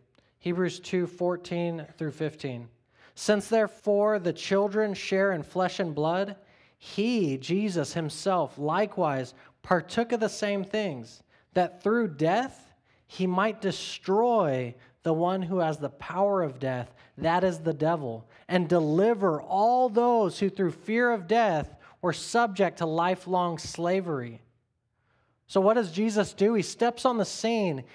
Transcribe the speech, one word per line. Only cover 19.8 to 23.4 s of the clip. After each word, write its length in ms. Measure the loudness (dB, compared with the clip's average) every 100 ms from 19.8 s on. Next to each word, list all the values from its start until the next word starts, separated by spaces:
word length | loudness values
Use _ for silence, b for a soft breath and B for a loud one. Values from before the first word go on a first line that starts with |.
| 2
those 520 | 2 4 4 2 0
who 100 | -2
through 220 | 0 -2
fear 400 | -2 -2 2 2
of 160 | 0 2
death 480 | 2 4 2 -2 -10 B B
were 120 | -4
subject 680 | -4 0 2 2 2 0 0
to 60 | -2
lifelong 720 | 2 2 0 -2 0